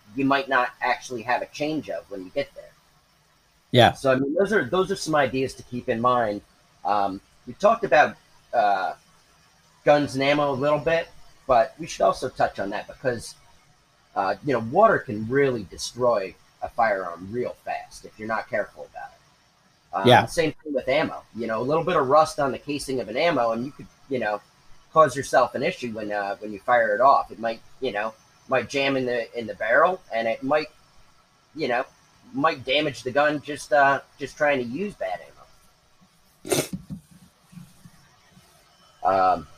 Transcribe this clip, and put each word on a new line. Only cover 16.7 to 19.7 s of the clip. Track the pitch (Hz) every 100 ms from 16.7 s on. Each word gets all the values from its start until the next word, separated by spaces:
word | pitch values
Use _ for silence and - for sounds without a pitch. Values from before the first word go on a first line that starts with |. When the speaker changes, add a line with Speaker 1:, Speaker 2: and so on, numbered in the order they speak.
| - 113 98 90 85 95
Speaker 1:
real | 117 110 -
fast | - 80 - - 92
if | -
you're | 110
not | 110 -
careful | 113 95 - -
about | - -
it. | - _ _ _ _ _